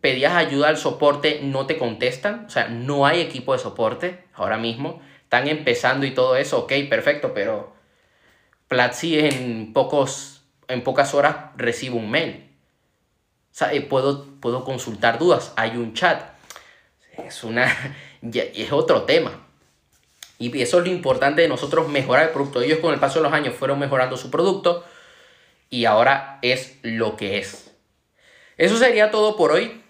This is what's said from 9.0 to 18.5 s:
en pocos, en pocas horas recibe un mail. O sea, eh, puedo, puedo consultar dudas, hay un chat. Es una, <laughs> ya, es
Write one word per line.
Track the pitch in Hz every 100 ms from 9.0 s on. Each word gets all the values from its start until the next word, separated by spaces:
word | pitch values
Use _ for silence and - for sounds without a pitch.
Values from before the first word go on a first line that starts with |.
| 170 151
en | 151 135 123 113 110
pocos, | 139 127 151 131 - - - _ _ -
en | 127
pocas | 123 131 139
horas | 143 143 156 - -
recibe | 120 117 127 117
un | 107
mail. | 143 165 - - _ _ _ _ _ _ _ _ _ _
O |
sea, | - 143
eh, | 139
puedo, | - 135 131 139 - -
puedo | 120 127 127
consultar | 135 - 107 117 113
dudas, | 175 151 - -
hay | 113 120
un | 113
chat. | - 180 156 - - _ - - _ _ _ _ -
Es | - -
una, | 113 117 131 - 139 - -
<laughs> | -
ya, | 120 117
es | -